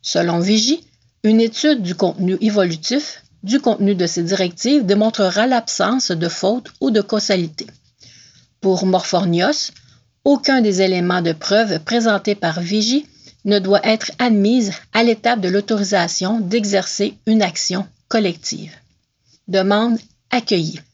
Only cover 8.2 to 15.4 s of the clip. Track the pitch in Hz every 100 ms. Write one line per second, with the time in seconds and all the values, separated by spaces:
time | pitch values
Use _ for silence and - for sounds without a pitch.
8.2 | - _ _ _ 190 185 190 185 - 180
9.2 | 180 170 196 302 - - _ _ _ _
10.2 | 277 285 262 269 214 185 190 185 175 180
11.2 | 165 160 - 202 226 165 - 233 226 202
12.2 | 214 202 165 160 175 208 214 269 294 _
13.2 | - _ 202 202 190 202 214 220 - -
14.2 | 247 214 202 254 208 180 - 220 233 220
15.2 | 233 233